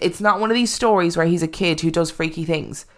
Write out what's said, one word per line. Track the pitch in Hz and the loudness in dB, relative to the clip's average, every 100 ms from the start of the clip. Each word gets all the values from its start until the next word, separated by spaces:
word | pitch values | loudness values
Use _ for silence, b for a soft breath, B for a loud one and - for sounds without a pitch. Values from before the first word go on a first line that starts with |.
it's | 175 - | -4 -2
not | 208 196 | 0 0
one | 220 | 2
of | 233 | 2
these | 240 | 0
stories | - 233 202 170 170 | 0 2 4 2 2
where | 165 | 2
he's | 175 | 2
a | 160 | -2
kid | - 180 160 | 0 0 2
who | 165 | 0
does | 165 160 | 0 -2
freaky | - 160 165 | -2 -4 -4
things. | 160 160 - - - | -2 -2 -4 -12 -14